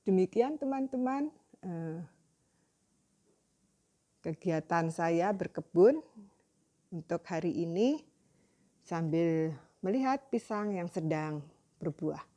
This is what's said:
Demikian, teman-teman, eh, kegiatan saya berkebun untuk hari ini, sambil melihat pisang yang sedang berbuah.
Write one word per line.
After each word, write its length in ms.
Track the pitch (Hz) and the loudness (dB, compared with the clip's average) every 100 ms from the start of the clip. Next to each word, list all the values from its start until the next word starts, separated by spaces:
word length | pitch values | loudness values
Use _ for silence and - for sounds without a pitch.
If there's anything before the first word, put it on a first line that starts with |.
Demikian, 560 | - 185 185 220 254 302 | 2 2 4 2 0 0
teman-teman, 720 | 269 269 262 254 254 269 302 - _ - | -4 -2 -4 -2 -2 -2 -6 -8 _ -14
eh, 400 | 185 165 165 165 156 _ _ _ _ _ _ _ _ _ _ _ _ _ _ _ _ _ _ _ _ _ 165 | -10 -8 -8 -8 -12 _ _ _ _ _ _ _ _ _ _ _ _ _ _ _ _ _ _ _ _ _ -8
kegiatan 640 | 156 180 160 160 170 165 | -4 -2 -2 0 0 0
saya 400 | 160 170 170 190 | 0 0 2 2
berkebun 720 | 196 175 - - 165 208 311 - - 202 _ _ _ _ _ _ | 0 -4 -8 -2 8 8 6 -6 -20 -20 _ _ _ _ _ _
untuk 320 | 170 - 196 - | -12 -6 -6 -4
hari 240 | 165 170 | -4 -2
ini, 480 | 160 165 170 240 302 - _ _ _ _ _ _ _ | -2 -2 0 2 0 -6 _ _ _ _ _ _ _
sambil 720 | - 170 160 165 170 160 160 143 - _ 190 | -8 -4 0 2 2 2 0 -4 -16 _ -2
melihat 400 | 247 262 269 - | 0 0 -2 -2
pisang 400 | 233 - 208 208 | -4 -4 -4 -2
yang 160 | 190 175 | -4 -4
sedang 560 | 185 160 156 156 151 143 _ _ _ | -4 -2 -2 -2 -6 -10 _ _ _
berbuah. 440 | 143 147 156 151 - | -8 -4 -6 -6 -14